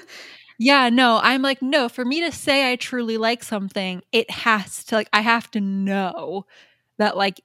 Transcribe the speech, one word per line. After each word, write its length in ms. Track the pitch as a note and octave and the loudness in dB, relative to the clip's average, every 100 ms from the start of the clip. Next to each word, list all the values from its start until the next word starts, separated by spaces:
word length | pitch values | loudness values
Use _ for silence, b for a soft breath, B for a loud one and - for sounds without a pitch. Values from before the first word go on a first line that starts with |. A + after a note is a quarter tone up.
| - B B B B B | -10 B B B B B
Yeah, 320 | A#3+ C#4 B3 | 2 4 4
no, 300 | A#3+ B3+ A3 | 4 4 4
I'm 220 | A#3+ C4 | 2 2
like, 180 | C4+ C4 | 0 -2
no, 260 | C4 D4+ A#3+ | 0 0 0
for 160 | - | -4
me 160 | B3 D#4 | -4 -2
to 100 | E4+ | -4
say 400 | - - C#4 C4 | -4 0 0 2
I 60 | B3 | -2
truly 420 | - B3 A3+ A3+ | -4 -6 -4 -2
like 240 | A3+ A#3+ | -2 -2
something, 600 | - G#3+ G3 G#3 F#3 F3+ - | -4 -6 -6 -6 -6 -8 -2
it 180 | A3+ - | 0 0
has 540 | - A#3+ G#3+ F#3+ - | -2 0 0 0 -12
to, 100 | - | -4
like, 140 | A3 A3 | -4 2
I 80 | G#3+ | 2
have 300 | A3 A#3 - | 4 0 0
to 100 | G#3+ | -4
know 880 | G3 G3 G3 G3 F#3 - D3 F#3+ - b b b b - | -4 -2 -2 -2 -2 -6 -8 -10 -12 b b b b -2
that, 200 | G#3+ F#3 | -2 0
like, 240 | G3 F#3 | -2 -4